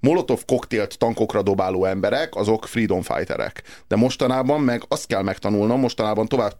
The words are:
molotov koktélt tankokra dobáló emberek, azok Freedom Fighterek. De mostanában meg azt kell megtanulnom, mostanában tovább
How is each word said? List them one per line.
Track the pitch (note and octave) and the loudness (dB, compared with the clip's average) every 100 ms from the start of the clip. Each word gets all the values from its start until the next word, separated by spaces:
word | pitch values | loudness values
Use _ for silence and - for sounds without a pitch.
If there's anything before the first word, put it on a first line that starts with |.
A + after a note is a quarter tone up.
molotov | C3 F3 - A#2+ | 4 2 2 -2
koktélt | - B2+ - A2+ G2+ - | 2 -2 0 -2 -2 0
tankokra | A#2 A#2 A2 A2 | -2 2 0 2
dobáló | G2 G2 F#2+ F#2 | 2 2 0 2
emberek, | F#2 F#2+ G2 B2 D#3+ - | 0 2 0 0 -2 -2
azok | G#2 A2 - | 0 0 0
Freedom | - A2 F#2 | -2 0 0
Fighterek. | - A#1 F2 - G#1 - - - - | -2 -4 -4 -4 -6 -8 -18 -20 -4
De | G#2 | 2
mostanában | B2 - C3 C3 C3 D3 | 2 2 0 0 0 2
meg | C3+ A#2+ - | 2 -2 -4
azt | C#3+ - | -6 -2
kell | G2+ | -2
megtanulnom, | G2 F#2+ G2+ G#2 G#2 B2 | -2 -2 0 2 2 2
mostanában | B2+ - A2 G#2+ A2 | 0 -2 -2 0 0
tovább | C3+ G#2 - | 0 0 -4